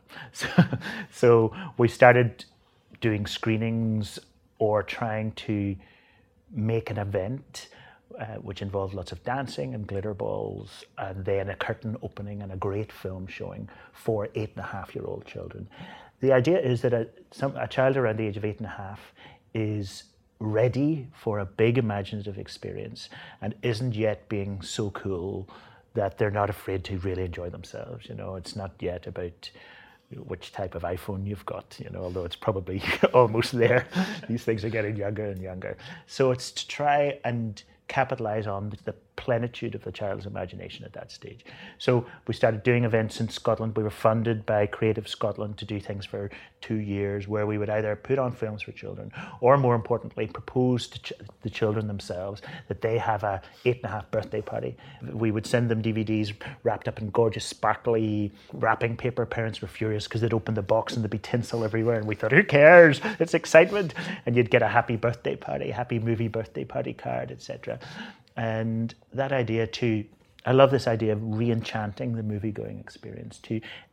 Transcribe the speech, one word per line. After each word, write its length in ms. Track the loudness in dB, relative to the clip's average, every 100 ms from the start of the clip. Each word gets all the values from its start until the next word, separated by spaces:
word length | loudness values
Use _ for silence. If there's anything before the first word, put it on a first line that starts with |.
| _
<laughs> 180 | -20 -18
So, 160 | -10 2 4 4 0 -8 -12 -12
so 440 | 4 6 8 6 0 -6 2
we 80 | 2
started 580 | 8 10 10 4 -2 -16 _ _ _ _ -4
doing 240 | 0 0 -2
screenings 920 | -4 0 0 0 0 0 0 -2 -8 -20 _ _ -2
or 240 | 2 2
trying 480 | 0 -4 -4 -2 -4
to 440 | -6 -4 -2 -2 -4 -10 _ _ _ _ _ -12
make 360 | -4 0 0 -2
an 80 | -4
event, 720 | -2 -2 -2 -6 -10 -18 -18 -20 -20 -20 -20 -14
uh, 160 | -12 -10
which 260 | -10 -8
involved 320 | -6 -4 -4
lots 200 | -6 -10
of 100 | -8
dancing 500 | -4 -4 -4 -6 -6
and 140 | -6 -6
glitter 260 | -6 -4
balls, 680 | -4 -4 -4 -6 -8 -12 -18 -18 -12
and 260 | -10 -6
then 240 | -2 -2 -2
a 80 | -4
curtain 400 | -6 -6 -6 -6
opening 400 | -8 -10 -10 -10
and 100 | -10
a 60 | -6
great 340 | -4 -4 -6
film 340 | -8 -10 -10 -10
showing 440 | -10 -12 -10 -14 -16 -20
for 340 | -8 -2 -2 -2 -6
eight 160 | -6 -8
and 100 | -10
a 20 |
half 260 | -10 -10
year 120 | -10 -8
old 200 | -10 -12
children. 400 | -12 -12 -12 -16 -16 -18 -18 -20 _
The 140 | 4
idea 260 | 6 6 4
is 220 | 2 2
that 100 | 2
a, 160 | 0 -2 -10 -20
some, 240 | -6 -4 -4
a 140 | -4
child 260 | 2 2 4
around 220 | 2 0
the 100 | -2
age 80 | -2
of 80 |
eight 140 | -4 -6
and 80 | -8
a 40 |
half 440 | -10 -12 -14 -18 -20 -20 -20 _
is 500 | -4 -2 -2 -6 -10 -20 _ _ -6
ready 680 | 0 2 2 2 0 0 -6
for 260 | -8 -4 -2
a 60 | -2
big 320 | 2 4 4
imaginative 600 | 2 -2 -4 -8 -8 -10
experience 720 | -12 -12 -10 -10 -12 -14 -18 -18 -20 -10
and 140 | -8 -4
isn't 340 | -2 -2 -2 0
yet 320 | 0 -2 -4
being 340 | -4 -4 -6
so 280 | -6 -4 -4
cool 580 | -4 -4 -4 -4 -8 -10 -16 -20 -20 _
that 240 | -2 -2 0
they're 140 | 0
not 180 | 2 0
afraid 340 | -2 -6 -6
to 140 | -4 -6
really 260 | -4 -4
enjoy 260 | -4 -6 -10
themselves. 600 | -12 -12 -12 -12 -12 -12
You 60 | -12
know, 200 | -10 -10
it's 220 | -10 -10
not 140 | -10 -6
yet 260 | -6 -6 -8
about 420 | -8 -8 -10 -18 -20 -20 -20 -20 -20 -18 -16 -12
which 260 | -12 -10
type 240 | -10 -8 -6
of 60 |
iPhone 440 | -6 -6 -6 -6 -4
you've 200 | -6 -8
got, 320 | -12 -12 -16
you 100 | -12
know, 120 | -8
although 240 | -6 -6 -6
it's 100 | -6
probably 480 | -4 -4 -4 -6 -4 2
<laughs> 160 | 6
almost 400 | 8 6 4 0 4
there. 300 | 4 4 2 0 -2 -4 -4
These 160 | -2
things 220 | -2 -2 -2
are 40 |
getting 280 | -2 -2 -2
younger 300 | -4 -4 -6
and 140 | -6
younger. 360 | -8 -8 -10 -10 -14 -18 -6
So 260 | 2 2
it's 200 | 2 -4
to 160 | -10 -10
try 500 | -2 2 4 2 -2
and 400 | -4 -2 -4 -8 -16 _ -4
capitalize 580 | 0 0 0 -2 -2 -2
on 280 | -4 -6 -8
the 100 | -10 -12 _ -8
plenitude 580 | 0 0 0 -6 -8 -8
of 80 |
the 80 | -10
child's 340 | -6 -6 -6 -8
imagination 580 | -8 -8 -10 -14 -14 -16
at 80 |
that 180 | -16 -16
stage. 340 | -16 -18 -18 -20 -20 -20 -4
So 280 | 2 2 2 -6 -6
we 60 |
started 300 | 2 2 4
doing 220 | 4 4 4
events 340 | 2 2 -2
in 100 | -4
Scotland. 460 | -2 0 0 0 -2
We 60 |
were 60 | -2
funded 560 | 2 4 4 2 0 2
by 200 | 2 2
Creative 420 | 2 0 0 -4
Scotland 500 | -4 -4 -2 -6 -8
to 80 | -6
do 140 | -6
things 260 | -6 -8 -8
for 260 | -8 -8 -10 -20 _
two 140 | -6 -4
years 520 | -2 -2 -2 -2 -2
where 180 | 0 0
we 120 | 0
would 120 | 0
either 260 | 0 0 -2
put 220 | 0 0
on 140 | 0
films 320 | -2 -6 -6
for 80 | -10
children 400 | -12 -12 -12 -12 -14 -14 2
or, 180 | 6 6
more 180 | 6 4
importantly, 520 | 2 -2 -4 -6 -6
propose 600 | -6 -4 2 2 2 -2
to 120 | -12
ch-, 120 | -14 -14 -16 -12
the 80 | -10
children 380 | -2 0 0 -2
themselves 540 | -6 -8 -8 -8 -10 -14 -12 -10
that 140 | -4
they 160 | -2 0
have 260 | 0 0
a 180 | -2 -4 -8 -4 0
eight 120 | 0
and 80 | -4
a 40 |
half 200 | -8 -4
birthday 300 | -4 -2 -6
party. 340 | -6 -6 -6 -8 -16 -16 -10
We 200 | -2 0
would 140 | 0 2
send 240 | 2 4
them 120 | 2
D 100 | 0
V 120 | 0
Ds 300 | 0 0 -2 -6 -12 -4
wrapped 240 | -2 -2 -4
up 120 | -6
in 100 | 0
gorgeous, 340 | 2 2 2 -6
sparkly 880 | -2 0 0 0 2 2 0 -2 -6 -14
wrapping 440 | -2 0 2 0 -2
paper. 280 | -4 -2 -4
Parents 360 | -2 -4 -6
were 60 | -10
furious 400 | -4 -2 -2 -4
'cause 140 | -2
they'd 120 | 0
open 220 | 0 0 -2
the 60 |
box 320 | 2 2 2
and 100 | -2
there'd 80 | -2
be 80 | -4
tinsel 440 | -2 -2 -2 -2
everywhere, 340 | 0 0 2 0
and 100 | -2
we 80 | -2
thought, 160 | 4
"Who 120 | 6
cares? 580 | 6 10 12 12 12 10 0 -2
It's 140 | 2
excitement." 600 | 2 8 8 10 4 -2 -4 -8 -6 2
And 100 | 4
you'd 140 | 6
get 120 | 4
a 60 | 6
happy 280 | 4 2 2
birthday 400 | 0 -2 -4 -6
party, 340 | -6 -6 -4
happy 300 | -6 -4 -2
movie 280 | 0 0 0
birthday 360 | -2 -6 -8
party 300 | -6 -6 -6
card, 380 | -6 -6 -6 -6
et 100 | -10
cetera. 380 | -12 -12 -10 -10 -12 -14 -16 -18 _ -6
And 580 | -4 -2 -2 -2 -4 -8 _
that 200 | -6 -2
idea 340 | 0 0 0 -2
to, 380 | 0 0 0 -2 -12 _ -6 4
I 80 |
love 180 | 8 8
this 160 | 8 2
idea 240 | 2 2
of 260 | 0 0 0
re-enchanting 800 | 2 2 -2 -4 -6 -4 -4 -2
the 80 |
movie-going 560 | -2 -2 -4 -4 -8 -10
experience, 600 | -16 -16 -14 -12 -14 -14
to 200 | -6 -6 -6 -14 -16